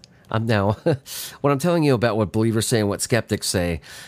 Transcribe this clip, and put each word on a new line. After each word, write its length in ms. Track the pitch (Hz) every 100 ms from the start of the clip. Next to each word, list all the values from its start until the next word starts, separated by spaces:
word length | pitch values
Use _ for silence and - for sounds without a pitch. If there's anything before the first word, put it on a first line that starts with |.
| - _ -
Um, 160 | 110 113
now, 260 | 107 98
<laughs> 680 | 104 175 139 - - - -
what 100 | 143
I'm 80 | 143
telling 240 | 175 175
you 120 | 147
about 220 | 120 117 107
what 160 | 95
believers 340 | 110 113 110 -
say 140 | 117
and 80 | 101
what 140 | 92
skeptics 460 | - 113 - 104 -
say, 320 | 101 87 82 - -